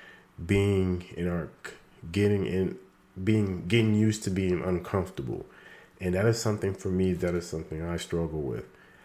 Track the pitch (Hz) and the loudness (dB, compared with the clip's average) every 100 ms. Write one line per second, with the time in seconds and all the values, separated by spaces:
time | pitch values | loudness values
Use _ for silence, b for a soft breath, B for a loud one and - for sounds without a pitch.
0 | B B B - 85 101 101 95 92 90 | B B B -10 0 2 4 2 2 -2
1 | 90 - 87 87 73 - - - - - | -6 -6 -2 -2 -6 -12 -18 -18 -20 -18
2 | 82 95 104 101 60 92 92 - - _ | -4 2 2 2 0 0 0 -4 -18 _
3 | _ - 95 107 101 90 85 117 110 107 | _ -4 2 2 2 -2 2 2 4 4
4 | 110 107 101 92 95 87 92 90 - 98 | 4 2 -2 0 2 2 0 -2 0 -2
5 | - - 120 85 - B B B B B | -2 -6 -8 -8 -10 B B B B B
6 | 92 92 113 110 110 104 98 95 95 92 | -2 2 2 2 0 -2 -2 -4 -2 2
7 | 95 85 90 87 85 82 78 78 85 85 | 2 2 0 -2 -4 -8 -8 -6 -4 -4
8 | - 85 82 78 67 57 - B B B | -2 -2 -2 -4 -4 -6 -10 B B B